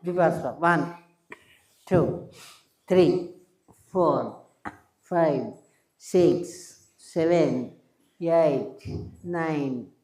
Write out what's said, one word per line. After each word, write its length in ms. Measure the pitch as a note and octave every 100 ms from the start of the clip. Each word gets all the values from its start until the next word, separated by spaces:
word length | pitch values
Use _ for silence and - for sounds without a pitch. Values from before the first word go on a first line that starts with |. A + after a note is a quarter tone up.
విపాసన. 540 | E3+ F3+ E3 - C3 A#2
వన్, 240 | E3+ E3+ C3+ - _ _ _ - _ _ _ _ -
టూ, 360 | F3+ B2+ A2+ - - - - _ _ -
త్రీ, 480 | F#3 E3+ - - - _ _ _ _ _
ఫోర్, 320 | F#3+ E3 C3+ A2+ - - _ - - _ _
ఫైవ్, 500 | _ F3 E3 C#3 A2+ - _ _ _ _
సిక్స్, 760 | - F#3 F3 - - - - - _ _ -
సెవెన్, 580 | F3 D#3+ F3 D3 B2+ A#2+ - _ _ _ _
ఎయిట్, 840 | E3 E3 D#3+ C3+ - - - - - - F3
నైన్. 600 | F3 D#3+ D3+ C#3 B2 A2+ _